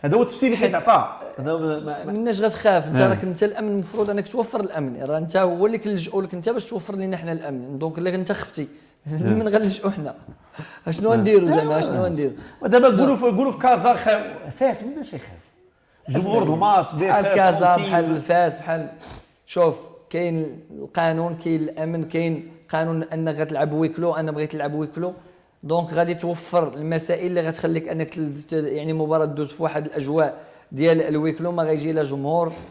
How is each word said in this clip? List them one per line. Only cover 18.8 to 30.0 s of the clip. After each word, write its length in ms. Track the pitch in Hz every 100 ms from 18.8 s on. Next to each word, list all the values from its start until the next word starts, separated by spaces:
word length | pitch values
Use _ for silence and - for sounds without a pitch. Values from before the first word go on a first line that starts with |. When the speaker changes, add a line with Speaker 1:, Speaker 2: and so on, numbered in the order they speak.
| 151 - - - - _ _
Speaker 2:
شوف، 360 | 175 165 160 - - _
كاين 500 | 165 175 160 156 160 -
القانون، 640 | 147 139 - 165 160 170 165
كاين 280 | 165 160
الامن، 400 | 156 - 160 165
كاين 480 | 160 165 170 160 - - _
قانون 340 | 156 165 165
انك 320 | 160 160 160 151
غتلعب 380 | 156 147 151
ويكلو، 400 | 151 160 160 170
انا 180 | 156 156
بغيت 240 | 151 151 156
نلعب 180 | 143
ويكلو، 400 | 151 151 160 175 180 - _ _ _
دونك 300 | 143 165 160
غادي 200 | 160 170
توفر 600 | 170 175 170 - 175 156
المسائل 540 | 131 156 165 165 175 180
اللي 140 | 175
غتخليك 460 | 160 160 175 165 165
انك 220 | 160 160
تل-، 340 | 175 151 143 147
ت-، 40 |
يعني 400 | 160 147 147 156
مباراه 320 | 160 151 160 151
دوز 220 | 147 143
في 160 | -
واحد 220 | 160 151 151
الاجواء 600 | 151